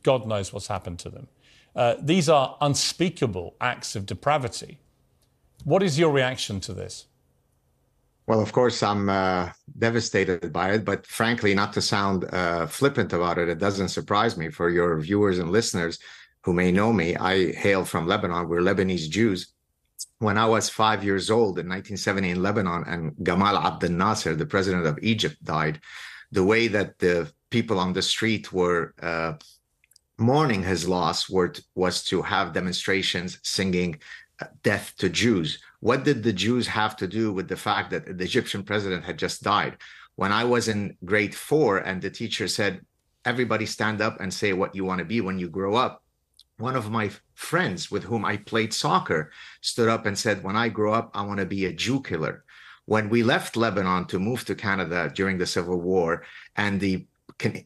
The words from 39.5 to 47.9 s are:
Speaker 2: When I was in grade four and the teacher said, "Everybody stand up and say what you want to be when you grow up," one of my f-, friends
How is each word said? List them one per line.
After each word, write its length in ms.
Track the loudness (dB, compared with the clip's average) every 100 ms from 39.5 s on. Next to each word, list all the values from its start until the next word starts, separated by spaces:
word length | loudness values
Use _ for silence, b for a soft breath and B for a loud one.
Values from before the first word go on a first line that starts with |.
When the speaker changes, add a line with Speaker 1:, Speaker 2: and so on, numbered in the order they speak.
| 0 0 -6 B B B -4
Speaker 2:
When 160 | 0
I 120 | 2 2
was 220 | 2 2
in 280 | 0 -2 -6
grade 320 | -2 0 0 -4
four 440 | 0 2 4 2
and 220 | 0 -4
the 80 | -6
teacher 380 | -6 -6 -4 -4
said, 380 | 0 -2 -2 -10 _ _ _ -4
"Everybody 400 | -2 0 0 -2
stand 360 | -2 -2 0
up 200 | -2 -2
and 120 | -6
say 200 | -2 0
what 220 | 0 -2 -2
you 100 | -4
want 140 | -4
to 60 | -2
be 140 | -2
when 200 | -2 -4
you 100 | -6
grow 260 | -4 0 2
up," 280 | 0 -4 _ _ _ _ _ -10
one 200 | -4 -4
of 140 | -2
my 160 | -2 -2
f-, 140 | -6 _
friends 580 | -16 -4 0 0 -4 -6